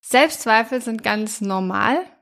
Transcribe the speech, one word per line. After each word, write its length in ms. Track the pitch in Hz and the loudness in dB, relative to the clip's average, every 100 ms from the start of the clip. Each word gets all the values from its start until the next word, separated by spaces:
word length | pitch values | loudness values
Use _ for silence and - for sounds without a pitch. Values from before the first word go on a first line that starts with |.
Selbstzweifel 800 | - 247 311 - - 220 226 254 | 2 4 4 0 2 2 2 -4
sind 220 | 240 226 | -6 -6
ganz 400 | 220 208 214 - | -2 -2 -4 -6
normal. 560 | 196 190 185 196 208 285 - _ | -4 -2 -2 0 2 0 -2 _